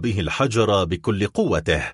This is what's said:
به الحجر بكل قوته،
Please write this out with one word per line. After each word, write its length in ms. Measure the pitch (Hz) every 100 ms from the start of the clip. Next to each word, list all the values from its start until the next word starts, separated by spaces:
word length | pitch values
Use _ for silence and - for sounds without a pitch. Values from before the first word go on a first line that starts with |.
به 180 | 120 101
الحجر 640 | 78 - 135 113 107 98
بكل 440 | 85 90 - 101 101
قوته، 560 | - 185 82 80 76 -